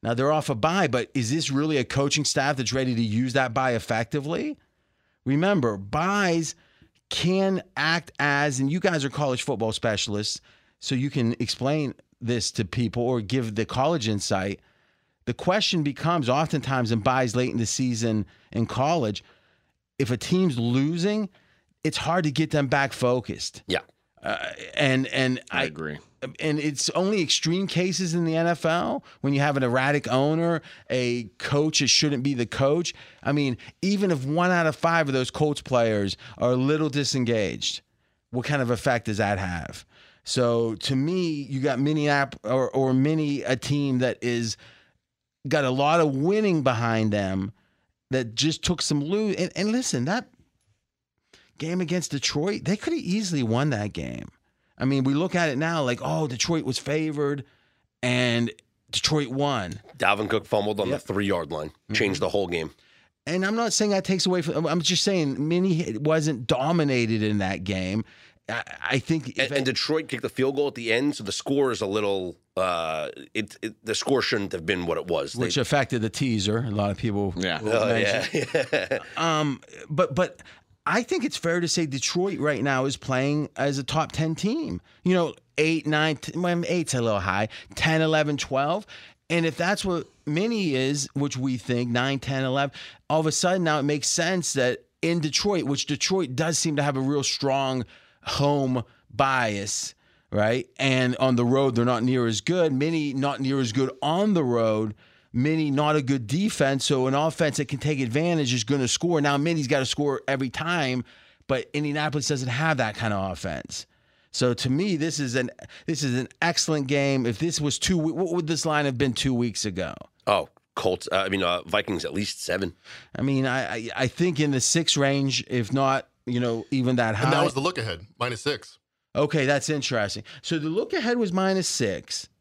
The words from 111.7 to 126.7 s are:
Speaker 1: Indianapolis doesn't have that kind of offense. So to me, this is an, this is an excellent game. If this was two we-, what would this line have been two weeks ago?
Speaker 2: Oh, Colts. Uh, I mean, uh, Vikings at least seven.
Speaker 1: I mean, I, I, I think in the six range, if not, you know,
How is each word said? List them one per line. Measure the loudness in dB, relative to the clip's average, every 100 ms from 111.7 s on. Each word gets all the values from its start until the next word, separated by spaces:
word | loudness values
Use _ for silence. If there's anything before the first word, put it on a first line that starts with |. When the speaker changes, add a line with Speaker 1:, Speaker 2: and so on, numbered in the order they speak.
Speaker 1:
Indianapolis | -4 -2 0 0 -2 -2
doesn't | -2 -2
have | -2 0 2
that | 0 -2
kind | -2
of | -2 -2
offense. | -4 -6 -8 -8 -12 -14 _ _ _ _
So | 0 0
to | 2 0
me, | 0 2 0
this | 0 -2
is | -2 -2
an, | -2 -6 -20 -14 -6
this | -2
is | 0 0
an | -2 -2
excellent | 0 0 0 0 0
game. | 0 2 2 0
If | 0
this | -2 -2
was | -2 -2
two | 0 2
we-, | 0
what | -2 -2
would | -2 -2
this | -2 0
line | 0 0
have | 2
been | 0
two | 2 0
weeks | 2 0 -2 -4
ago? | -4 -6 -8 -18 _ 0
Speaker 2:
Oh, | 0 0 _ _ -2
Colts. | 0 0 0
Uh, | 0
I | 0
mean, | 0
uh, | 0 0 -2
Vikings | -2 0 -4 -4
at |
least | -4 -4 -6
seven. | -4 -2 -4 -8 -20 -20 -14 -4
Speaker 1:
I |
mean, | 0 0 0
I, | -2 -4 -6
I, | -8 -2
I | -2
think | 2 0 2
in | 2
the | 2
six | 2 2 2 2
range, | 4 4 2 0 -2
if | -2 0
not, | 2 2 0 -2 _ -4
you | 0
know, | 0 -2 -2